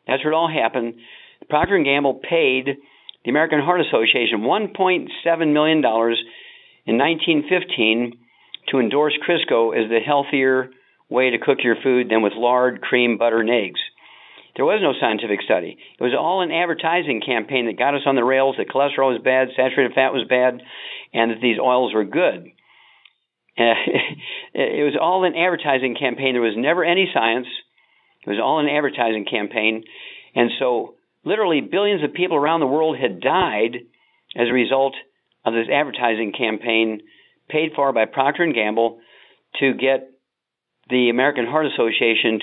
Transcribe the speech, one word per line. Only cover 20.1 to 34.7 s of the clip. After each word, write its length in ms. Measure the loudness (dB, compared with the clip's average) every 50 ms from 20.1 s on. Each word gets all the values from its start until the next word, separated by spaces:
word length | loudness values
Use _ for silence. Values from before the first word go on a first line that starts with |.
| 0
was 160 | -2 -2 0
bad, 340 | 2 2 2 2 0 -2 -8 -18 -18 -16 -16 -14 -14 -16 -16 -8 -2
and 200 | 0 0 0 0
that 80 | 0 0
these 160 | 0 0 0
oils 340 | 0 2 2 2 0 0 0
were 120 | -2 -2
good. 480 | -2 -2 0 0 0 0 -4 -8 -20 -20 _ _ _ _ _ _ _ _ _ _ -20 _ _ _ _ _ _ _ _ _ 0
Uh, 160 | 2 2 2 2 0 -2 0 -2 -2 -4 -8
<laughs> 400 | -12 -14 -14 -14 -14 -14 -10 -6
it 300 | -4 -2 -2 0 0 0
was 120 | 0 0 0
all 260 | 0 0 2 2 2
an 100 | 0 0
advertising 640 | 0 0 0 0 0 0 0 0 0 0 -2 -4 -2
campaign. 360 | -2 -2 -2 -2 -2 -2 0
There 60 | 0
was 160 | 0 0 0
never 280 | 0 0 0 0 0 0
any 260 | 0 2 0 0 0 0
science. 360 | 0 0 0 0 0 -4 -6 -12 -16 -18 _ _ _ _ _ _ _ _ _ _ _ _
It 60 | -6
was 80 | -4 -2
all 200 | 0 0 0 0
an 80 | 0 0
advertising 580 | 0 0 -2 -2 -2 -2 -2 0 0 -2 -4 -4
campaign. 540 | -4 -4 -4 -4 -2 -2 0 0 0 -2 -6 -14 -20 -20 -20 -20 -20 -20 -20 -4 0
And 160 | 2 2 2 2 0
so 340 | -2 0 0 -2 -4 -6 -10 _ _ _ _ _ -6
literally 380 | -4 -2 0 0 2 0 0 0
billions 420 | -2 -2 0 0 0 0 0 -2
of 100 | -4 -2
people 220 | -2 -2 0 0
around 240 | 2 2 2 2 2
the 80 | 0 0
world 280 | 0 0 0 0 0
had 240 | 0 -2 -4 -2 -2
died 580 | -2 0 2 2 2 0 0 0 -2 -2 -2 -6 -14 _ _ _ _ _ _ _ _ -12 -6
as 120 | -2 -2 0
a 40 | 2
result 420 | 2 2 2